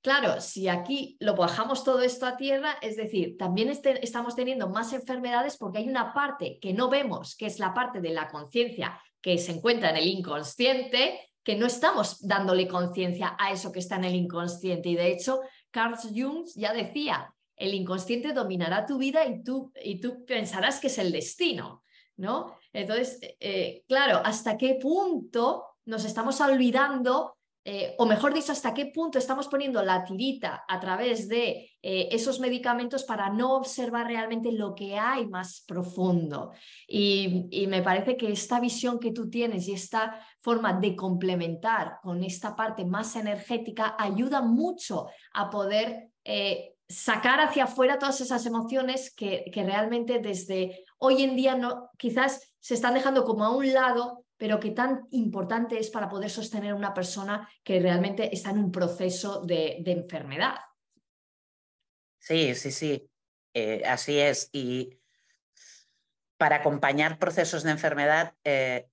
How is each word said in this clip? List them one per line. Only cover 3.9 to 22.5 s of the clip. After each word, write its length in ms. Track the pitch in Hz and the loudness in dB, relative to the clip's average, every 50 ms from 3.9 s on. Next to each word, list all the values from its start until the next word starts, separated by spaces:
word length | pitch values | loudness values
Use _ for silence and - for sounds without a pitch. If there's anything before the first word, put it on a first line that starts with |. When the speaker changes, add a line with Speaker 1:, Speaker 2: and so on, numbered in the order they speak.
| 262 254 - | 2 2 0
Speaker 1:
estamos 320 | 233 - 240 240 247 240 | -4 -4 -4 -4 -4 -2
teniendo 340 | - 247 247 262 254 208 185 | -2 -2 -2 -2 -2 -2 -2
más 220 | 190 214 233 226 277 | -2 -2 -4 -4 -4
enfermedades 640 | 262 247 247 262 247 247 247 240 240 254 285 277 - | -6 -6 -6 -6 -4 -2 0 2 2 2 0 -2 -6
porque 200 | 233 196 185 214 | -8 -6 -4 -4
hay 100 | 220 254 | -4 -2
una 260 | 269 254 226 247 - | 0 -2 -2 -2 0
parte 440 | 277 285 277 269 - 175 139 - - | -2 -2 -2 -2 -4 -6 -8 -8 -8
que 120 | - 196 185 | -6 -4 -2
no 160 | 208 254 247 | 0 2 2
vemos, 480 | 254 277 277 240 170 - - - - | 2 2 2 0 -4 -6 -8 -10 -12
que 100 | - 220 | -8 -8
es 120 | 208 - - | -8 -4 -2
la 160 | 208 185 180 | -2 -2 0
parte 260 | 240 247 240 - 202 | 0 -2 -2 -2 -4
de 100 | 175 165 | -4 -2
la 180 | 165 160 156 156 | -2 -2 -4 -6
conciencia 720 | - 151 147 139 - 233 240 240 - - 143 113 - - - _ _ _ | -8 -12 -10 -4 0 0 0 0 0 -4 -6 -6 -6 -10 -20 _ _ _
que 160 | - 185 175 170 | 0 2 2 2
se 140 | 175 - 170 | 2 -2 -4
encuentra 380 | 160 - 233 240 226 220 165 | 0 2 2 2 4 4 2
en 60 | 160 | 2
el 120 | 156 156 175 | 4 2 2
inconsciente, 1120 | 190 190 180 175 147 147 156 - - - 247 254 269 254 254 - - 247 262 302 - - - _ _ _ - | 2 0 -2 -4 -4 -4 -4 -6 -2 0 2 2 2 2 0 0 2 2 2 2 0 -4 -12 _ _ _ -4
que 120 | - 208 | -2 0
no 100 | 202 226 | 2 2
estamos 600 | 240 240 - - 330 359 262 208 - - - - | 0 2 4 2 4 4 4 0 -2 -2 -6 -2
dándole 400 | 196 202 196 196 185 185 185 185 | 0 0 2 4 4 4 4 4
conciencia 720 | 180 180 180 180 175 175 196 185 180 180 175 190 175 - - | 2 2 0 -2 -2 0 -2 -2 -2 0 -2 -2 -4 -2 0
a 140 | 202 196 196 | -2 0 -2
eso 180 | 185 - 196 | -2 -6 -8
que 80 | - 185 | -8 -8
está 160 | 180 180 202 | -6 -4 -4
en 100 | 185 185 | -2 0
el 120 | 180 180 | 0 2
inconsciente. 720 | 180 180 175 175 170 170 175 175 - - 185 175 170 170 175 | 2 0 0 -2 -4 -4 -4 -4 -4 -4 -2 -2 -2 0 0
Y 80 | 170 | 2
de 160 | 170 175 175 175 | 2 4 2 2
hecho, 280 | 175 - 262 262 262 - - - _ _ _ | 2 0 0 0 -2 -2 -6 -12 _ _ _
Carl 260 | - 240 226 233 233 | -2 -2 0 0 -2
Jung 480 | 226 - 226 208 220 254 269 302 330 339 - - | -4 -8 -8 -4 -4 -4 -4 -4 -6 -8 -10 -8
ya 160 | 208 208 208 220 | -4 -2 -2 -2
decía, 600 | 233 202 - - 294 294 294 190 135 120 - _ _ _ _ _ | -2 -4 -4 -4 -4 -2 -2 -2 -2 -4 -8 _ _ _ _ _
"El 180 | - - 196 202 | -6 -4 -2 -2
inconsciente 600 | 196 185 175 185 185 180 - 240 240 247 302 311 | -2 -2 -2 -4 -4 -2 -2 -2 -2 -2 -2 -2
dominará 520 | 262 226 190 185 180 170 165 185 208 214 | -2 -2 -2 -2 -2 0 0 0 0 0
tu 140 | - 277 262 | -2 -2 -2
vida 260 | 262 269 277 320 320 | 0 2 4 4 4
y 200 | 262 233 - - | 4 2 -4 -6
tú, 280 | 247 254 269 269 - - - | -6 -6 -6 -6 -8 -14 -12
y 200 | - - 202 180 | -8 -8 -8 -6
tú 240 | - 247 247 - - | -6 -6 -8 -8 -6
pensarás 560 | - 254 226 208 180 - 190 190 247 269 - | -4 -2 -2 -2 -4 -4 0 0 0 0 0
que 80 | - 269 | -2 -2
es 100 | 269 - | -2 0
el 140 | 190 180 170 | 0 0 0
destino", 720 | 147 170 - - - 349 339 247 165 113 - - - _ _ _ _ _ _ _ | -2 -4 -6 -4 -2 0 0 0 -2 -6 -10 -14 -18 _ _ _ _ _ _ _
¿no? 400 | - 185 202 240 302 359 - | -10 -6 -4 -4 -4 -6 -8